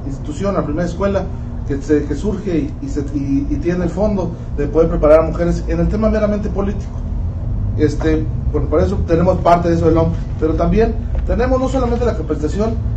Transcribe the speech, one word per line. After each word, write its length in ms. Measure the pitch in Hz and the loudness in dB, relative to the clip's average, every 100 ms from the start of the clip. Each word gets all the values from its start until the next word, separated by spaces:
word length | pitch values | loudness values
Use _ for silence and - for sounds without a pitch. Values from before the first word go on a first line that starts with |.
| - | -8
institución, 480 | - 151 - 196 | -6 -6 -4 -2
la 100 | 180 | -2
primera 220 | 143 156 175 | -2 -2 -2
escuela 380 | - 196 190 170 - - - - | -2 -2 0 -4 -6 -8 -6 -4
que 100 | 135 | -4
se, 280 | - 147 127 | 0 0 0
que 80 | |
surge 420 | 147 202 196 190 160 | -2 -2 -4 -2 -2
y, 180 | 131 - | -2 -6
y 40 | 139 | -6
se, 120 | 147 135 143 | -4 -4 -4
y, 320 | 139 139 143 | 0 0 0
y 60 | 143 | -2
tiene 280 | 170 180 170 | 0 0 -2
el 40 | |
fondo 420 | 185 214 196 170 - - - | 0 0 0 -2 -6 -6 -4
de 100 | 147 | 0
poder 220 | 156 165 | 2 2
preparar 320 | 165 151 160 | 4 6 6
a 20 | |
mujeres 420 | 160 - 170 170 - | 4 0 0 0 -2
en 120 | 170 | 0
el 80 | 170 | 0
tema 220 | 208 220 | 2 2
meramente 380 | 214 208 208 185 | 2 0 0 -2
político. 420 | 202 196 - - - - - - - - - - - | -2 -2 -2 -6 -6 -4 -4 -4 -4 -4 -2 -2 2
Este, 440 | 147 - 156 156 160 - - | 2 2 0 0 0 -2 -2
por, 160 | 147 - | 0 0
por 120 | 160 | 2
eso 180 | 185 202 - | 2 0 2
tenemos 300 | 165 185 170 | 4 4 2
parte 300 | 156 175 170 | 4 4 4
de 60 | 165 | 2
eso 120 | 165 | 4
del 100 | 160 | 4
hombre, 220 | 165 - - - | 2 0 -4 -2
pero 140 | 160 | 0
también 400 | 160 170 202 233 - - - - | 2 2 4 2 0 -2 -2 0
tenemos 340 | 208 254 254 | 0 2 2
no 80 | 262 | 0
solamente 380 | 269 233 233 - | 0 0 0 0
la 100 | - | -2
capacitación 600 | - 147 151 196 226 240 - | -4 -4 -2 -2 -2 -2 -2